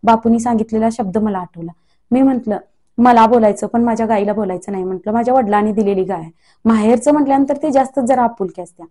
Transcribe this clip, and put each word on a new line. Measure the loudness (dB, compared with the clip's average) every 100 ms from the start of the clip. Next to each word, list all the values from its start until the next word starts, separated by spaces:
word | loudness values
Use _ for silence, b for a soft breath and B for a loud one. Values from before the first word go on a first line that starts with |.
बापूंनी | 2 2 2 0
सांगितलेला | 0 -2 -2 -2 -2
शब्द | -2 -4 -2
मला | -2 -4
आठवला. | -10 -14 -16 -16 _ _ _
मी | 2
म्हटलं, | 2 0 -4 -6 -8 _ _ 0
"मला | 4 6 6
बोलायचं | 4 2 0 -4
पण | -2
माझ्या | 0 -2 -2
गाईला | 0 -2
बोलायचं | -2 -4 -6 -8
नाही," | -8
म्हटलं, | -6 -6 -4
"माझ्या | -2 2
वडिलांनी | 0 2 0 0
दिलेली | 0 0 0
गाय | -2 -6
आहे." | -10 _ _ _
माहेरचं | 0 2 2 2 2
म्हटल्यानंतर | 0 2 0 0 -2
ते | 0
जास्त | 0 0 -2
जरा | 0 0
आपुलकी | 0 -2 -10 -8
असते. | -18 _ -20